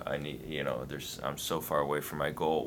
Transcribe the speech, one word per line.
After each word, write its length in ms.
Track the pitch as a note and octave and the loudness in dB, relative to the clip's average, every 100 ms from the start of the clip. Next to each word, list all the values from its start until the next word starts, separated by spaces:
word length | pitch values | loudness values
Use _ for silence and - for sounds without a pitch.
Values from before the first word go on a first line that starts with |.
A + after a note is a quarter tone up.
| - | -2
I 120 | D2 | -2
need, 280 | D2 C2+ C2+ | -2 -6 -4
you 160 | D2+ | -2
know, 200 | C#2 B1 C2 | 0 0 -2
there's, 320 | C#2+ - - | -6 -6 -4
I'm 140 | C2+ D2 | -4 -4
so 240 | - E2 | -2 -2
far 180 | D#2 D2+ | 2 2
away 220 | C#2+ D2 | 4 2
from 160 | - D2+ | 0 0
my 140 | C#2+ | 0
goal." 340 | C#2+ D#2 D#2+ | 2 4 4